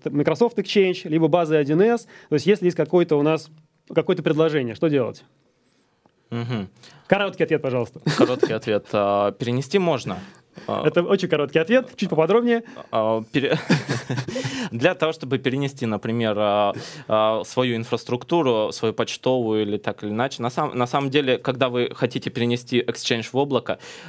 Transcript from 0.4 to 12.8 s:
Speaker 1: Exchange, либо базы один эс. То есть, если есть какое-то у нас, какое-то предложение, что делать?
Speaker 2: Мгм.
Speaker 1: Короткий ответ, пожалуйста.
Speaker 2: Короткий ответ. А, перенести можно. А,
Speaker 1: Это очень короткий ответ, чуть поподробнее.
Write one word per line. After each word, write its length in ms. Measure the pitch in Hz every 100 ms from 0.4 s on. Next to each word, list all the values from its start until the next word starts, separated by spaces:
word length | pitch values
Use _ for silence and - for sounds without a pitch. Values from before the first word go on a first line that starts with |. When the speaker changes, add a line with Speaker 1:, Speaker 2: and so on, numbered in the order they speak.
| 233 -
Speaker 1:
Exchange, 480 | 190 208 190 180 175
либо 180 | 160 160
базы 300 | 175 160 156
один 260 | 143 156
эс. 200 | 214 233 - - -
То 60 | 151
есть, 100 | 156
если 200 | 208 180
есть 100 | 170
какое-то 400 | 147 180 170 147
у 40 |
нас, 280 | 147 160 - - _ _ -
какое-то 300 | 160 160 180
предложение, 540 | 160 151 160 151 120 107
что 100 | 170
делать? 360 | 143 110 - - _ _ _ _ _ _ _ _ _ _
Speaker 2:
Мгм. 380 | 120 117 120 95 - - - -
Speaker 1:
Короткий 340 | 196 196 -
ответ, 200 | 160 156
пожалуйста. 380 | 135 123 113 - - -
Speaker 2:
Короткий 360 | 123 127 -
ответ. 340 | 110 - 104 -
А, 400 | 104 101 101 101
перенести 460 | - 120 123 139 202
можно. 380 | 175 135 98 90 98 - _ - -
А, 180 | - 156
Speaker 1:
Это 160 | 175
очень 260 | 175 196 180
короткий 300 | 151 143 160
ответ, 320 | 165 247 247 -
чуть 120 | 185
поподробнее. 540 | 156 160 214 240 233 226 -